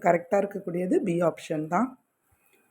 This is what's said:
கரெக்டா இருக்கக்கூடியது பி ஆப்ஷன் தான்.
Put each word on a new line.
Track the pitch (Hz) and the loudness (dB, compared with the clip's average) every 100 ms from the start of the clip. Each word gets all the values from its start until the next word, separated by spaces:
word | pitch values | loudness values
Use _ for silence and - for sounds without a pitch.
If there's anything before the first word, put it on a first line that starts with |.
கரெக்டா | 180 170 170 202 | 2 2 2 0
இருக்கக்கூடியது | 196 190 - 170 180 311 | 0 -4 -6 -4 0 0
பி | 226 170 | 2 2
ஆப்ஷன் | 170 156 - 156 156 | 2 0 -4 -6 -2
தான். | 170 262 - _ _ _ _ _ _ _ | 0 0 -4 _ _ _ _ _ _ _